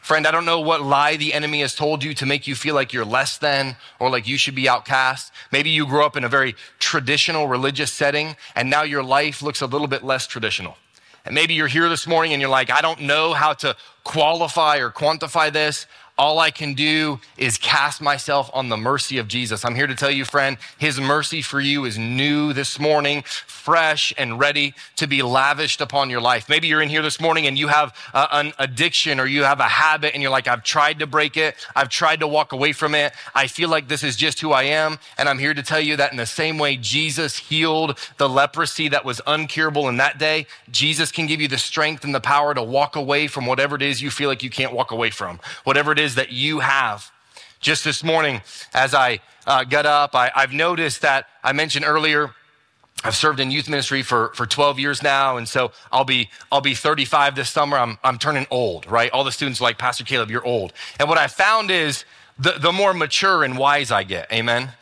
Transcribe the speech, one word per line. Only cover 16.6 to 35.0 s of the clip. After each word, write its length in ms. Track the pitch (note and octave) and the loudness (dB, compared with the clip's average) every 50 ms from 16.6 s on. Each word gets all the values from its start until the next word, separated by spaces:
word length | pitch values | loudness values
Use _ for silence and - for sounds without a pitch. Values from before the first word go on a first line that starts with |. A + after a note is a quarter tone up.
| D#3 D3 C#3 | -6 -6 -2
do 460 | B2+ D3 D3+ D#3 D#3 D#3 D#3 D3 A#2+ - - _ | 0 0 2 2 2 0 0 -4 -6 -10 -20 _
is 220 | - C3+ B2+ A2+ - | -4 -2 -2 -2 -2
cast 420 | - - D3 D3+ C#3 D3 C#3+ - | -2 0 2 2 2 0 -2 -2
myself 500 | D3+ C#3+ C#3+ C#3 - - C#3+ C#3+ C3+ - - | 0 0 0 0 0 0 0 0 0 -2 -4
on 160 | C3 C3 B2 | -4 -2 -2
the 80 | A#2 G#2+ | -4 -2
mercy 400 | A2 A#2+ C#3 C#3 - - C3+ C3 | 0 0 0 0 -2 -4 -4 -6
of 100 | A2+ G#2 | -6 -4
Jesus." 340 | G#2+ B2 B2 A2 A2 G2+ - | -4 -4 -4 -4 -6 -4 -4
I'm 120 | A#2+ A#2+ | -4 -2
here 120 | A#2+ C#3+ | 0 -2
to 80 | C#3 C3 | -2 -2
tell 160 | A#2 C#3+ C#3 | -2 0 0
you, 140 | C#3+ C3+ C3+ | 0 0 -2
friend, 320 | A2+ - C#3+ C#3 C3+ C3+ A#2 - - - _ | 0 0 2 2 2 -2 -4 -10 -20 -8 _
his 200 | - D#3 C#3+ B2+ | -2 -2 0 0
mercy 440 | C3+ C3+ C#3+ D3+ C#3+ - - D#3+ C3+ | 0 2 2 2 0 -2 -4 -6 -6
for 180 | - - C#3 | -4 -4 -2
you 240 | C#3 C#3 C#3+ C#3+ C#3 | 0 0 0 0 -2
is 140 | B2 G#2+ G#2+ | -4 -4 -4
new 560 | A2+ A2+ B2 B2+ C#3 D3 D3 D3 D3 D3+ C#3 | -4 -4 -2 0 0 0 2 0 0 0 0
this 260 | C3 C#3 - - - | -2 -4 -4 -4 -2
morning, 440 | D3 D3+ D3+ D3 C#3+ C#3+ D3 D3 C#3 - - - - | 2 2 2 2 2 0 -2 -4 -4 -8 -12 -12 -12
fresh 680 | - - - - - D#3+ E3+ D#3+ D#3 D#3 D3 - - - | -14 -20 -12 0 2 4 4 4 2 2 0 0 -2 -2
and 240 | - C#3 A#2+ A2+ A#2 | -4 -4 -4 0 0
ready 320 | C#3 C#3+ C#3+ D3 C#3+ C#3+ C3+ - - - _ | 2 2 2 2 -2 -2 -4 -10 -20 -14 _
to 100 | - D#3+ | -6 -4
be 160 | D3 C#3 C#3 C3+ | -2 0 0 0
lavished 600 | B2 B2 C3 C3 C#3 D3 C#3+ D#3 - - - D3+ | 2 2 2 4 2 2 0 -2 -4 -2 -2 -4
upon 260 | B2 - C#3+ C#3 C3 | -2 0 0 0 0
your 140 | B2 B2 A#2 | -2 0 2
life. 260 | B2 B2 A#2 G#2+ - | 2 2 2 0 0
Maybe 180 | D3 D#3 D#3+ | 0 2 2
you're 140 | E3 D3+ D#3 | 2 2 2
in 80 | D#3 D3 | 2 2
here 140 | D3+ D#3 D#3 | 0 0 0
this 180 | D3+ - - | -2 -4 -2
morning 260 | D#3+ E3 D#3+ D#3+ D#3 | 0 2 2 2 2
and 120 | C#3+ C3+ C#3 | 0 0 0
you 100 | D3+ D3 | 0 2
have, 260 | D3 D3+ D3+ C3+ - - - - - | 4 2 2 2 -2 -12 -20 -4 0
uh, 120 | C3 C#3+ D3+ C#3 | 0 0 2 2
an 220 | D3 D3 D3+ D#3 - | 0 0 -2 -2 -4
addiction 640 | C#3 C3 B2+ A2+ D3+ E3+ - - - D#3+ D3 C3 | -4 -4 0 0 0 0 2 0 0 0 0 0
or 60 | C3 | 0
you 180 | C3 C#3 D3 C#3+ | 0 2 2 4
have 160 | C3+ C#3 C3 | 4 4 4
a 80 | C3 A2 | 2 2
habit 460 | - - D3+ D#3 D#3 D#3 D3 D3+ - | 2 4 4 4 2 2 0 -2 -2
and 80 | C#3 C#3+ | 0 -2
you're 100 | C3+ C3+ | 0 0
like, 160 | C3 A#2+ C3 | 0 2 0
"I've 160 | B2 A#2+ A2 | -2 0 -2
tried 340 | - - D#3 D3 D3+ D#3 D3+ | -2 2 2 2 2 2 -2
to 60 | D#3 | -6
break 300 | C#3+ C3 D#3 D3+ D3 - | -2 0 0 0 0 0
it. 180 | D#3 D#3 D#3 - - - - - | 0 0 0 -2 -6 -14 -4 0
I've 140 | C3+ C3+ C3 | 0 0 0
tried 300 | - - E3+ D#3+ D#3 D#3+ | 0 0 2 2 2 2
to 60 | D#3 | 0
walk 260 | D3+ D3 D3+ D3+ - - | 0 0 0 0 0 -2
away 200 | B2+ C#3 D3+ D3 | 0 0 0 0
from 220 | - D#3+ D3+ D3 | 0 -2 0 2
it. 180 | D3+ D3 C#3+ - - - - - | 2 0 0 -2 -6 -20 -4 0
I 120 | C#3 C3+ | 0 0
feel 220 | B2+ - - E3 E3+ | 0 -2 -4 -2 0
like 180 | E3 D#3 D3 | 0 -2 -2
this 160 | B2+ D3 C3 B2+ | -2 -6 -4 -2
is 140 | D3 B2 | -4 -2
just 240 | G#2 C#3+ D#3 C3+ - | 0 0 0 0 -2
who 120 | - D#3 D3 | 0 2 2
I 100 | C3 C3 | 2 2
am." 360 | C#3 D3 D#3 D#3 D#3 D#3 D3 | 2 2 0 0 0 -2 -6